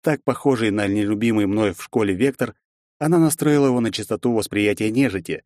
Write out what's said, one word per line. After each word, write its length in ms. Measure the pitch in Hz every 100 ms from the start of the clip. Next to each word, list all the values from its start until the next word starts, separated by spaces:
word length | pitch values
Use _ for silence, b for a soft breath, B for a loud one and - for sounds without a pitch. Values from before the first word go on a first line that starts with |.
так 220 | - 147
похожей 480 | - 120 139 127 113
на 160 | 101 101
нелюбимый 580 | 104 104 107 117 107 101
мной 280 | 104 107
в 100 | 87
школе 300 | - 120 101
вектор, 420 | 92 135 127 120 - _ _ _ _
она 220 | 151 175
настроила 480 | 160 - 151 147 139
его 120 | 123
на 120 | 117
частоту 420 | - 107 107 123
восприятия 560 | 113 98 104 104 98 110
нежити 540 | 117 135 95 85 78